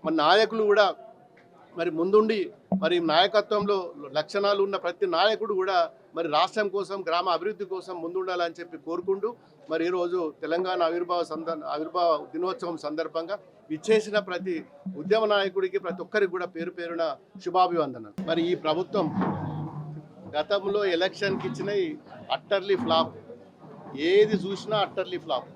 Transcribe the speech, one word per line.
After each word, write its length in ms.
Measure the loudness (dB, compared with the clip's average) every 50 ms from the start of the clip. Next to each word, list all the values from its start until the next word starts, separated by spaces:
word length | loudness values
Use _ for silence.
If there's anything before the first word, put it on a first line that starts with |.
| -2
మన 80 | 0 2
నాయకులు 500 | 4 6 6 8 6 6 4 2 0 2
కూడా 320 | 4 6 6 6 4 2 -4 -12 -20 -20 -20 -20 -20 _ -20 -20 -20 -20 -20 -20 -18 -6
మరి 140 | -4 -4 -2
ముందుండి 600 | 0 0 0 6 6 6 6 6 2 0 -2 -4 -6 -16 _ _ -2 0
మరి 180 | 2 2 2 2
నాయకత్వంలో 920 | 2 4 6 6 6 6 4 2 2 2 0 0 2 2 0 0 0 -4 -10 -12 -14 -4 -4
లక్షణాలు 500 | -4 -4 -2 -2 0 2 2 2 2 2
ఉన్న 140 | 0 0
ప్రతి 300 | -2 -4 -4 -2 -2 -2
నాయకుడు 460 | 0 2 4 4 4 2 2 -2 -2 -2
కూడా 360 | -2 0 2 2 2 2 2 -2 -18 -20 -10 -6
మరి 120 | -4 -2
రాష్ట్రం 400 | 2 2 2 2 2 2 -2 -2 0
కోసం, 360 | 0 -4 -4 -4 -6 -6 -2
గ్రామ 220 | -2 0 0 2 2
అభివృద్ధి 360 | 0 0 0 -4 -6 -6 -8
కోసం 360 | -8 -6 -8 -8 -8 -10 -8
ముందుండాలని 520 | -8 -4 -4 -4 -2 -2 -2 -2 -2 -2 -4 -8
చెప్పి 180 | -14 -12 -14
కోరుకుంటూ 580 | -12 -8 -6 -6 -4 -2 -2 -2 -2 -2 -6 -6 -8 -18 -20 -20 _ -8 -4
మరి 160 | -2 0 0
ఈరోజు 480 | 0 0 0 0 0 0 -2 -2 -2 -6 -6
తెలంగాణ 420 | -4 -2 -2 0 0 0 0 2 2
ఆవిర్భావ 400 | 2 2 -2 -2 -2 0 -2 -2
సంద-, 400 | -2 -4 -8 -4 -6 -6 -6 -6
ఆవిర్భావ 640 | -6 -6 -4 -6 -4 0 2 4 4 2 2 0 -8 -6
దినోత్సవం 440 | -4 -4 -4 -4 -4 -6 -8 -8
సందర్భంగా 600 | -6 -8 -8 -4 -4 -6 -4 -4 -6 -4 -4 -8 -10 -10 -18 -20 -20 -10 -10
విచ్చేసిన 500 | -10 -8 0 2 2 2 2 0 -2 -2
ప్రతి 460 | -2 -2 -6 -6 -4 -4 -4 -6 -6 -10 -20 -14 -12 -10 -10
ఉద్యమ 280 | -8 0 2 2 4 4
నాయకుడికి, 540 | 4 2 2 2 0 0 -2 -2 0 -2 -4
ప్రతి 220 | -4 -4 -6 -6
ఒక్కరికి 300 | -10 -2 0 0 2 2
కూడా 140 | 0 -4 -6
పేరు 260 | -6 -6 -6 -6 -6
పేరున 440 | -6 -8 -8 -6 -2 -2 -2 -2 -2 -6 -12 _ _ -10 -8
శుభాభివందనలు. 680 | 0 4 4 4 4 4 0 0 0 -2 -10 -14 -14 -12 -8 -2
మరి 140 | 0 0 2 2 0
ఈ 40 | 0
ప్రభుత్వం 520 | 0 0 0 0 0 -2 -2 0 0 0 0 0 0 -2 -2 -2 -4 -6 -6 -6 -6 -8 -8 -10 -12 -12 -12 -12 -14 -16 -18 -20 -20 -18 -8 -4
గతంలో 480 | -4 -2 0 -2 -2 0 0 0 0 0
ఎలక్షన్కి 640 | 2 2 2 0 0 -2 -2 -2 -2 -2 -2 -4
ఇచ్చినవి 500 | -6 -6 -4 -4 -2 0 0 -2 -2 -4 -10 -14 -18 -18 -18 -6 -6 -6
utterly 420 | -6 -2 0 -2 0 2 2 0 0 2
flop, 240 | 2 2 2 2 0 -4 -16 -16 -18 -18 -18 -18 -20 -20 -20 -20 -20 -20 -18 -18 -14 -8
ఏది 380 | -2 0 4 6 6 6 6 4
చూసినా 480 | -2 -2 -4 -6 -6 -4 -2 0 0 0
utterly 340 | 0 -2 -6 -4 -4 -6 -8 -4
flop. 180 | -2 -2 -2 -2 -6 -18